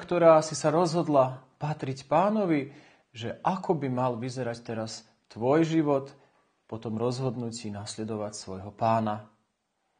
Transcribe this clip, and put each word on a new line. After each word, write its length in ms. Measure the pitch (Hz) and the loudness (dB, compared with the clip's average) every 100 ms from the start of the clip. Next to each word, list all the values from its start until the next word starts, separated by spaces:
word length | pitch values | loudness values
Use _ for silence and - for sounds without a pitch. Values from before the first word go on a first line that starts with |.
ktorá 400 | - 175 165 156 | 0 6 8 8
si 160 | 156 151 | 6 0
sa 160 | 156 | 0
rozhodla 720 | 156 175 175 156 143 127 131 - | 2 2 0 2 4 4 0 -16
patriť 540 | _ 147 151 135 131 - | _ -6 -6 -6 -8 0
Pánovi, 680 | 151 196 220 190 151 131 - - _ _ | 2 4 2 2 0 -2 -10 -20 _ _
že 280 | 113 113 - | -10 -8 -4
ako 360 | 123 190 185 160 | -4 -2 -2 -2
by 120 | 135 | -2
mal 320 | 123 127 117 | -2 -2 -2
vyzerať 380 | 127 123 120 117 | -6 -6 -6 -8
teraz 440 | - 113 110 - - _ _ | -8 -6 -8 -10 -18 _ _
tvoj 320 | 104 120 151 | -4 2 2
život 480 | 165 160 147 139 135 - _ _ _ _ _ | 4 2 2 0 -2 -12 _ _ _ _ _
po 80 | 113 | -10
tom 240 | 117 107 | -8 -4
rozhodnutí 720 | 120 123 131 120 117 117 110 | -2 -2 -4 -4 -8 -8 -10
nasledovať 600 | 101 107 - 110 107 104 - | -10 -10 -10 -8 -6 -8 -10
svojho 320 | - 95 101 | -12 -12 -12
Pána. 640 | - 113 113 110 107 - _ _ _ _ _ _ _ | -2 0 2 0 -6 -10 _ _ _ _ _ _ _